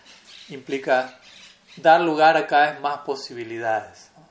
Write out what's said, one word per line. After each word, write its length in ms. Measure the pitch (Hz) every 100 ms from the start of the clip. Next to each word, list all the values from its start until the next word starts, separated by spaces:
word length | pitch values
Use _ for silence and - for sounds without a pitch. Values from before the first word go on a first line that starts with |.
| _ - _ - -
implica 680 | 139 127 135 147 131 131 - _ - - _ _ -
dar 240 | 165 170
lugar 360 | 170 151 156 160
a 100 | 156
cada 240 | 147 151
vez 100 | 139
más 180 | 143 143
posibilidades. 1080 | - 131 - 120 113 117 117 110 - - - _ _